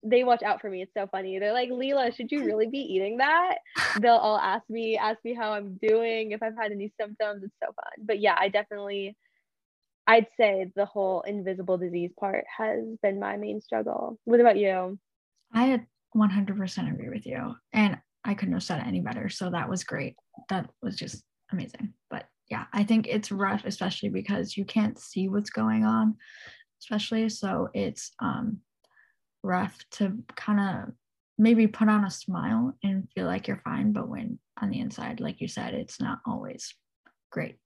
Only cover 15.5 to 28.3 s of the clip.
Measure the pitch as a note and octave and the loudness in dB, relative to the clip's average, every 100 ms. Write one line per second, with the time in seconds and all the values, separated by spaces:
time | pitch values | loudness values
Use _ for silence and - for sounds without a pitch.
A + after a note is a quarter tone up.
15.5 | A3+ B3+ B3+ - _ _ A3 G#3+ F#3+ G3 | 2 4 2 -2 _ _ 2 4 4 0
16.5 | G3 F#3+ - E3 - - - - - - | -2 -4 -4 -4 -4 -6 -10 -8 -8 -8
17.5 | - _ A3 G#3 - _ _ - G3+ F#3+ | -10 _ 2 2 0 _ _ -4 -2 0
18.5 | F3 - D#3+ - F#3 F3 - G3 - F#3 | -2 -2 -4 -2 -4 -4 -4 -6 -6 -4
19.5 | F3 - F#3 - - B2+ - _ - - | -4 -4 -4 -6 -6 -8 -10 _ -20 -6
20.5 | F#3+ - _ A#3+ - - - _ _ _ | -6 -6 _ -10 -8 -10 -12 _ _ _
21.5 | F#3 - - G#3 - _ - - _ _ | -8 -8 -8 -10 -10 _ -12 -12 _ _
22.5 | A3 - - G#3 A3+ A3 G#3 G#3 G3 G3 | -10 -6 -2 2 2 2 -2 -2 0 0
23.5 | G#3 - G3+ F#3 - G3+ F#3+ G3 G3+ - | 0 -4 -4 -4 -2 -4 -4 -2 -2 -2
24.5 | - G3 - G#3+ - - - F#3+ G3+ G#3 | -4 -2 0 0 -2 -10 -4 -2 -2 -2
25.5 | - A3 A3 G#3+ - - A3 - - - | -2 0 2 2 4 2 0 -8 -20 -20
26.5 | - _ _ - G#3+ G#3+ A3 A3 G#3+ G3 | -20 _ _ -6 -4 -2 0 0 -2 -2
27.5 | F3+ - G3+ F#3+ - - _ - | -2 -2 -2 -4 -4 -14 _ -4